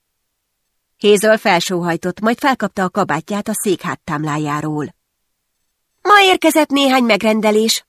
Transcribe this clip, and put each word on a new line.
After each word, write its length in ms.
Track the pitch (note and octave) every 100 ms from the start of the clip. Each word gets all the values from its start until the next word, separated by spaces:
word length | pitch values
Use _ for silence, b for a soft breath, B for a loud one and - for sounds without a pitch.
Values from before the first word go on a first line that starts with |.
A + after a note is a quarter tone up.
| _ _ _ _ _ _ _ _ _ _
Hazel 380 | G#3 G#3 G#3+ G#3+
felsóhajtott, 840 | A3 F3 - F3 F3 E3 F3+ -
majd 200 | A3+ A#3+
felkapta 440 | D4 B3 G3+ G#3
a 60 | F#3
kabátját 580 | G3+ E3+ D3+ - G#3 A3
a 60 |
szék 280 | G#3 G#3+ E3
háttámlájáról. 1120 | E3+ C3 - D3 D#3 D3+ D3 D3 D#3 D3+ C#3 _ _ _ _ _ _ _ _ _ _ _
„Ma 200 | - G4+
érkezett 480 | F#4+ F4+ D#4+ D#4 D4
néhány 340 | C#4 C4+ C4
megrendelés. 840 | A#3 G3+ A3 A3 G#3+ G#3+ A3+ -